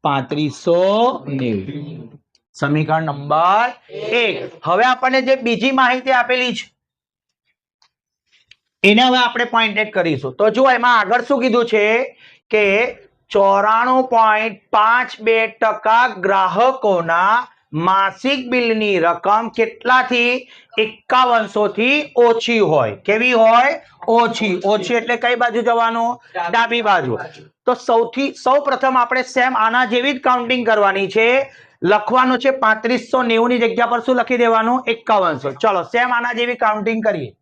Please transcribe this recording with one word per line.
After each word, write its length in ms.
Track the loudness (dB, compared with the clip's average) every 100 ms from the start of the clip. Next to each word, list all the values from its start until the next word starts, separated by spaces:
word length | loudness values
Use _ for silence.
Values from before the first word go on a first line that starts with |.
પાંત્રીસો 760 | -2 -4 -4 -4 -6 -4 -2 0 2 2 0 -2 -8 -6
નેવું. 680 | -4 -4 -6 -12 -12 -16 -18 -20 _ _ _ -8
સમીકરણ 460 | -2 -2 -2 -2 -4
નંબર 580 | -8 -4 0 2 2 0 -6 _ -12 -4 -2
એક. 180 | -2 -4 -10 -10 -2
હવે 180 | 0 2
આપણને 320 | 0 0 0 0
જે 80 | -2 0
બીજી 320 | -2 0 2
માહિતી 400 | 0 0 0 0
આપેલી 400 | 0 -2 -2 -6
છે 80 | -12 _ _ _ _ _ _ _ _ _ _ _ _ _ _ _ _ _ _ _ _ _ 4
એને 160 | 4 4
હવે 160 | 2
આપણે 260 | 0 -2 -2 0
પોઇન્ટેડ 400 | 0 -2 -4 -2
કરીશું. 400 | -2 -2 -6 0
તો 100 | 0 2
જુઓ 100 | 2 2
એમાં 200 | 2 0
આગળ 260 | 2 -2 0
શું 120 | 0 2
કીધું 260 | 0 2
છે 140 | 2 2 0 -2 -10 -20 _ _
કે 140 | 0 2 2 -2 -6 _ _ _ 2
ચોરાણું 680 | 2 2 2 0 2 0 2
પોઇન્ટ 440 | 2 4 2 -2 -8 _ 0
પાંચ 340 | 2 2 -2 -4 0
બે 120 | 0 0 -2
ટકા 440 | -2 0 0 2 2 0
ગ્રાહકોના 1200 | 0 0 0 2 0 2 0 0 0 0 2 0 -2 _ _ -4 0
માસિક 520 | 2 0 -2 -4 -4 -2
બિલની 440 | -2 0 0 0 0
રકમ 420 | 0 0 0 0 0 -4
કેટલાથી? 720 | -4 -4 0 0 2 0 0 -2 -8 -20 _ -4
એકાવનસો 800 | -4 -6 _ 2 2 2 0 -2 -2 0
થી 200 | 0 0 -2 2 2
ઓછી 340 | 2 0 0 2
હોય. 220 | 2 0 -4 -2
કેવી 280 | 0 2 4
હોય? 280 | 6 6 4 -2 _ _ 0 2
ઓછી. 360 | 2 0 -2 -2 0
ઓછી 260 | -2 0 -4
એટલે 160 | -2 -2
કઈ 140 | -2 0
બાજુ 180 | 0 0 0
જવાનું? 420 | 0 0 -2 -4 -6 _ -8 -2
ડાબી 320 | 0 0 0 0
બાજુ. 260 | 0 0 -6 -8 -20 -20 _ -4
તો 100 | -2 0
સૌથી, 420 | 0 0 -4 -6 -2 0
સૌપ્રથમ 520 | 0 0 -2 0 0
આપણે 220 | 0 -2 -2 -2
સેમ 240 | 0 0 0
આના 200 | 0 0
જેવી 220 | 0 -2 -2
જ 80 | 0
કાઉન્ટિંગ 400 | 0 0 -2 0
કરવાની 420 | 2 2 0 -2
છે. 140 | 0 2 0 -2 -12 -20 _ 0
લખવાનું 500 | 0 2 0 0 0
છે 80 | -2 0
પાંત્રીસો 580 | 0 0 0 -4 -2 -2 0
નેવું 200 | 0 2
ની 80 | 0
જગ્યા 300 | 0 0 -2
પર 80 | -2 0
શું 120 | -2
લખી 200 | 0 0
દેવાનું? 420 | 2 2 0 -2 -4 -6
એકાવનસો. 580 | 0 0 0 -2 -6 -2
ચલો 240 | 0 0 -2
સેમ 180 | -2 0 -2
આના 160 | -4 -4
જેવી 160 | -4 0 -2
કાઉન્ટિંગ 340 | 0 -4 -2 -2
કરીએ 240 | -4 -8 _